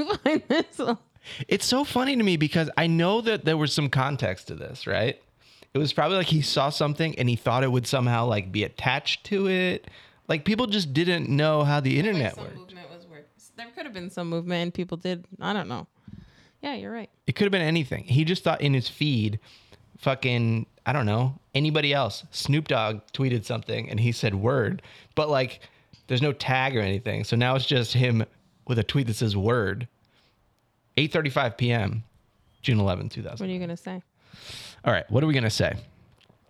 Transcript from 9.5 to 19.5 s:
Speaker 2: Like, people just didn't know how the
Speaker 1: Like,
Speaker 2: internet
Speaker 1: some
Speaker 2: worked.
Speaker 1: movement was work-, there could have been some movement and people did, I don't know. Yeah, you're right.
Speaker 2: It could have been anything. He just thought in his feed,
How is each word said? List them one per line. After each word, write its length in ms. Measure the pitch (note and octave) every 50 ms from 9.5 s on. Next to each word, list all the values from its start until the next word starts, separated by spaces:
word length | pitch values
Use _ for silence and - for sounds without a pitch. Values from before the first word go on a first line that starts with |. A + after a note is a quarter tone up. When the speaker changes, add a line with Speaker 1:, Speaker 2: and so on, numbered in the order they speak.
| F#3 F#3 F#3 F3+ F#3 - - - - - - - _ _ _ -
Speaker 2:
Like, 160 | E3 D3+ -
people 220 | F#3+ A3 G#3+ B3+
just 260 | G#3+ G#3 G#3 F3 C#3 B2+
didn't 340 | D#3 F3 F3+ F3 E3 C3+
know 380 | - C#3 C#3+ D3+ D#3 D#3 D3+ C#3+
how 160 | C#3+ D3 D3
the 80 | C3+ C3+ C3
Speaker 1:
Like, 80 | C#3+ F3
Speaker 2:
internet 300 | A3 G3 D#3 A2+ F#2+ -
Speaker 1:
some 80 | - -
Speaker 2:
worked. 100 | - -
Speaker 1:
movement 320 | - - - - - - -
was 140 | E3+ E3+ F3
work-, 200 | F3 D#3+ D3 D3 _ _ _ - - _
there 100 | A3+ A#3 A#3+ -
could 80 | - D#4
have 80 | C#4 G3+
been 160 | F#3 F3 F#3
some 200 | - F#3 F3 E3+
movement 320 | E3 E3+ F3 F3 F3+ E3+ E3+
and 100 | F3 -
people 220 | - F3 F3+ F3
did, 300 | E3+ - F#3 F3+ F3 - - F#3+ -
I 100 | - F#3
don't 160 | G#3 G3+ -
know. 200 | F#2+ B2 G2+ - - _ _ _ - - - - - _ - - _ _ _
Yeah, 140 | C#4+ C#4+ C4
you're 160 | G3 G3 G3+ A3+
right. 160 | A#3 G3 - _ _ _
Speaker 2:
It 80 | - -
could 80 | - G#3
have 80 | G3
been 100 | G3 F#3
anything. 440 | D#3+ D#3 E3 D#3+ C#3+ - E2 D2 -
He 180 | - B2 D3 D#3+
just 200 | D#3+ F#3 - -
thought 180 | E3+ D3+ -
in 120 | C#3+ C#3+ C3+
his 140 | B2+ A#2+
feed, 520 | - - - D3 D3+ C3+ A2 G#2+ G#2 G#2 - - -